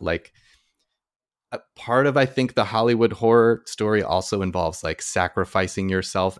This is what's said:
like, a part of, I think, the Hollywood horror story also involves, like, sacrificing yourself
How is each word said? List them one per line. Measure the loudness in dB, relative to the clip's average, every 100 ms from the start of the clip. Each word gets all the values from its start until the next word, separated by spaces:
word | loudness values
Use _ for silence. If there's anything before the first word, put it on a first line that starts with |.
like, | -4 -4 -8 _ _ _ _ _ _ _ _ _ _ _ _
a | -16 -16 -16
part | -2 2 2
of, | 2
I | 0
think, | 0 -2
the | -2
Hollywood | -2 0 2 2 2
horror | 2 4 6 6 2 -4
story | -4 0 0
also | 0 -2 0 -2
involves, | -2 -2 -4 -4
like, | -8 -8
sacrificing | -6 -2 -2 -2 -4 -2 -4 -4 -2
yourself | -2 -2 -2 -2 -4